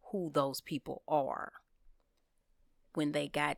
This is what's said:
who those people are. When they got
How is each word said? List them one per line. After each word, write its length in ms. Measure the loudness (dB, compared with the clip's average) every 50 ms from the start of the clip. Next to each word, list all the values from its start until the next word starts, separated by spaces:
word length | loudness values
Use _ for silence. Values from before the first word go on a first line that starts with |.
| -10 -6
who 200 | -4 -2 -2 0 2
those 260 | 2 2 2 0 -4
people 420 | -6 -6 -6 -6 -4 -6 -8 -8 -2 2
are. 460 | 2 2 4 2 0 -4 -6 -8 -10 -14 -20 _ _ _ _ -20 -20 _ _ _ _ _ _ _ _ _ _ _ _ _ _ _ _ _ _ _ -2
When 200 | 0 0 2 2
they 160 | 0 0 0
got 280 | 0 2 2 2 0